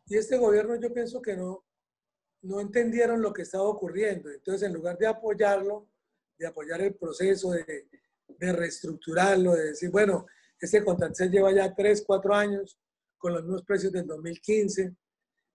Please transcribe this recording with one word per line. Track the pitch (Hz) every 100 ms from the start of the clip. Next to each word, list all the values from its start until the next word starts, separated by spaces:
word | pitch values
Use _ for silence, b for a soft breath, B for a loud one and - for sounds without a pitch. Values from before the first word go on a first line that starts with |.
| -
y | 208
este | 220 254
gobierno | 226 208 214 233
yo | 233
pienso | 240 233 254
que | 240 185
no, | 185 190 _ _ _ _ _ _ _ _
no | 185 196
entendieron | 202 240 233 233 233 233
lo | 214
que | 185
estaba | 170 190 202
ocurriendo. | 208 175 175 214 180 147
Entonces, | 143 190 190 202
en |
lugar | 165 170 175
de | 220
apoyarlo, | 220 220 196 208 196 196 208 - _ _ _ _ -
de | 160
apoyar | 160 151 170
el | 196 196
proceso, | 165 151 190 190 190
de, | 170 160 147 - - _ _ -
de | - 180
reestructurarlo, | 170 170 - 180 151 - 165 190 190 180 165
de | 156
decir, | 151 175
"Bueno, | 196 208 175 b b b _
este | 180 208
contrato | 202 180 160 -
se | 185
lleva | 196 196
ya | 196 190 196
tres, | 208 208 -
cuatro | 196 196
años | 208 208 202 196 _ _ _ _ _
con | 175
los | 170
mismos | 165 185
precios | - 190 190
del | 180 156
dos | 156
mil | 165 170
quince". | - 214 196 190 185 - _ _ _ _ _